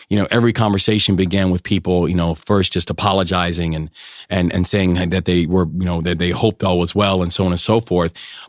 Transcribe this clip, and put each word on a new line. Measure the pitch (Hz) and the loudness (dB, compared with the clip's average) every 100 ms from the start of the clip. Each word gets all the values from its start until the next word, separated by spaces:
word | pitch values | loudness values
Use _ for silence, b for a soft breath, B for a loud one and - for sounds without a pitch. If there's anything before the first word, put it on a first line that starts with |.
| B | B
you | 101 | -2
know, | 98 | 0
every | 120 117 | 2 2
conversation | 113 107 98 - 107 - 95 | 2 2 2 2 2 2 2
began | 95 95 92 | 2 2 2
with | 90 | 0
people, | - 98 87 90 80 | 0 -2 0 0 2
you | 87 | 0
know, | 85 78 | 0 -4
first | - 104 90 | 0 0 2
just | 92 - | -2 -4
apologizing | 82 104 95 90 92 87 85 85 78 | -2 0 0 0 0 -2 -2 -2 -4
and, | 78 B B B B | -6 B B B B
and, | 95 90 | 0 0
and | 90 90 | 0 0
saying | 104 95 90 90 | 2 2 0 0
that | 90 87 | -2 0
they | 90 82 | 0 2
were, | 92 85 | 0 0
you | 80 | -2
know, | 92 85 | -2 -2
that | 82 85 | -2 -2
they | 90 | -2
hoped | 104 113 101 | 0 0 0
all | 98 90 | 0 0
was | 87 101 | 0 0
well | 101 95 | 2 2
and | 85 | 0
so | - | 0
on | 92 | 0
and | 87 | 0
so | - 110 | 2 0
forth. | 110 87 82 - B B | 2 0 0 -4 B B